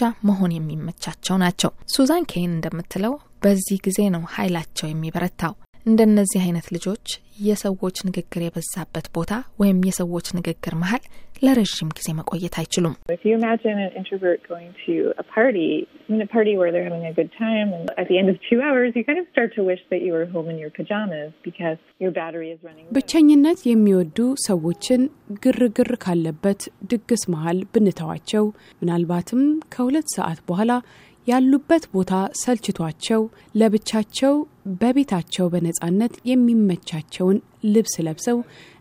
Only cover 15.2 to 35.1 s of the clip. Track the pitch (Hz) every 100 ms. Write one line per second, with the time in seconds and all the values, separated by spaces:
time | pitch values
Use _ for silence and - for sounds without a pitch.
15.2 | - - 262 202 151 151 - - - 220
16.2 | 202 233 214 196 175 175 175 170 165 170
17.2 | 160 - 220 220 208 170 170 - 175 180
18.2 | 196 190 - 240 294 254 247 233 226 320
19.2 | 349 - 233 220 190 185 - 180 185 165
20.2 | 170 175 160 160 151 - 165 208 208 156
21.2 | 151 - - 165 170 160 _ - 185 175
22.2 | 165 165 160 165 165 - - 254 - 320
23.2 | 302 302 294 349 247 226 208 185 165 151
24.2 | 247 269 - 185 160 170 - 254 262 -
25.2 | - 202 254 247 240 208 247 240 185 170
26.2 | 160 156 196 202 - - 196 233 - 226
27.2 | - 165 165 180 196 226 202 165 160 175
28.2 | - 214 214 - - - 175 170 170 175
29.2 | 180 247 285 311 - - 247 311 311 -
30.2 | 165 165 - 175 226 247 - - - _
31.2 | - 254 262 277 - 330 - 190 185 190
32.2 | 190 - - 240 - 190 165 - - 220
33.2 | 220 _ - 214 220 214 - 220 214 -
34.2 | 269 294 302 _ 196 185 240 262 277